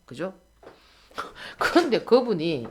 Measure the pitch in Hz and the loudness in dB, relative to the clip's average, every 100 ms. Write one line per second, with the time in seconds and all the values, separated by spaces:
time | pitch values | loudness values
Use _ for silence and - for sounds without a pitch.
0 | - 123 180 190 _ _ - - _ _ | -18 -10 -10 -10 _ _ -20 -20 _ _
1 | _ - - - - - - 339 339 214 | _ -14 -14 -14 -16 -4 2 2 4 0
2 | - 247 240 185 165 147 113 | 4 4 4 -2 -2 -2 -6